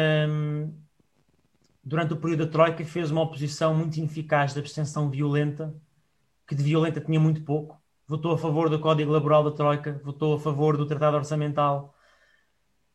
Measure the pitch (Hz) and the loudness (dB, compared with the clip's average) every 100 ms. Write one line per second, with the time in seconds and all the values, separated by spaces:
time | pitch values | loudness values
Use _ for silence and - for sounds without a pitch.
0 | 156 151 151 151 151 151 156 - - _ | 2 2 0 -2 -2 -4 -6 -10 -20 _
1 | _ _ _ _ _ _ _ _ 131 156 | _ _ _ _ _ _ _ _ -6 -2
2 | 160 156 165 160 156 156 165 165 156 175 | -2 -2 -2 0 2 4 4 2 -6 -4
3 | 156 160 156 135 147 - 160 160 165 156 | -2 0 -2 -2 -6 0 0 2 0 -4
4 | 156 160 156 147 139 147 143 - 147 156 | -6 -6 0 0 0 -2 -8 -6 -6 -2
5 | 147 135 147 147 147 147 156 156 _ _ | -2 -2 0 0 -2 -4 -10 -12 _ _
6 | _ _ _ _ - 139 143 160 165 156 | _ _ _ _ -8 -2 2 2 2 0
7 | - 160 160 156 - 151 151 - _ _ | 0 4 4 2 -2 -4 -4 -16 _ _
8 | - 156 170 165 160 151 160 156 160 156 | -8 -4 0 0 0 2 2 2 2 2
9 | 147 156 147 151 147 151 147 147 151 143 | 2 2 4 4 4 2 0 0 -2 -10
10 | 143 143 156 151 151 143 156 143 147 151 | -10 -2 0 0 0 2 2 2 0 0
11 | 151 147 139 156 147 143 143 143 143 _ | 2 2 0 -2 -2 0 0 0 -6 _
12 | _ _ _ _ _ _ _ _ _ | _ _ _ _ _ _ _ _ _